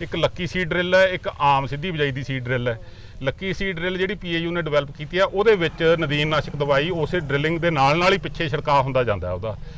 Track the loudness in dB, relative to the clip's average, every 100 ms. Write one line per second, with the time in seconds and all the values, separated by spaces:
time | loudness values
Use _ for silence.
0 | -8 0 0 0 -6 -4 -2 0 2 4
1 | 4 2 -6 0 2 4 0 -6 -6 -2
2 | -2 -2 -6 -6 -2 -2 -2 -4 -8 -16
3 | -16 -8 -6 -4 -4 -4 -4 -4 -4 -2
4 | -2 -4 -4 -4 -2 -2 0 0 0 -6
5 | -4 2 2 4 4 4 2 2 4 4
6 | 2 0 2 0 0 -2 2 2 2 -2
7 | -2 -2 0 0 0 0 0 4 4 4
8 | 4 2 0 -4 -4 -2 2 2 4 2
9 | 2 0 -2 -4 -6 -8 -10